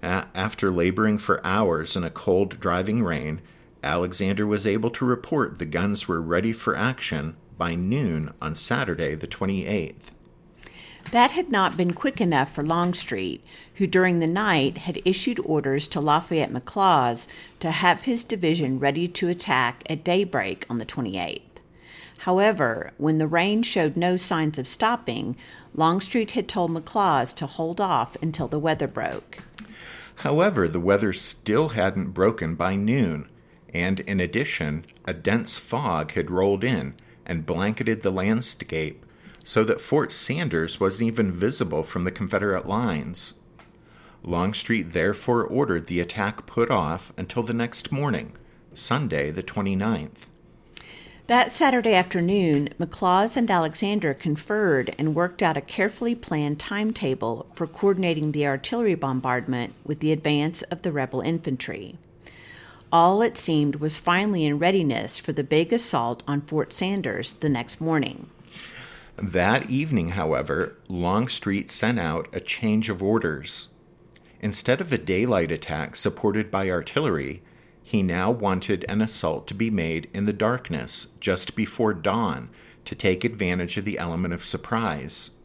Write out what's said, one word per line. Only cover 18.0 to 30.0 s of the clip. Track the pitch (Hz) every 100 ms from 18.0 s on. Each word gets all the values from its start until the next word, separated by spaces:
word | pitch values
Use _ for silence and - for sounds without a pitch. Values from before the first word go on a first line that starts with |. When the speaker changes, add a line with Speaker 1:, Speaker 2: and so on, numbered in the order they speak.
Speaker 2:
his | - 233
division | - 220 170 165 139 131
ready | 139 143 175
to | - 175
attack | 175 - 127 120 127 -
at | 160
daybreak | 180 180 196 135 95 90 -
on | 120
the |
twenty-eighth. | 110 - 117 95 87 - - - - - - - - -
However, | - 185 208 196 131 113 - -
when | 147 156
the | 156
rain | 170 185 214
showed | 233 202 156 143
no | 175 180
signs | 180 170 156 151
of | 127
stopping, | - 220 240 - 117 - 131 - - -
Longstreet | - 160 180 190 240 220
had | - -
told | 208 170
McLaws | 165 - 226 196 147 120 -
to | 143
hold | - 165 175
off | 196 143 120 -
until | 165 156 135
the | 151
weather | 156 156 139
broke. | - - - - - - - - - - -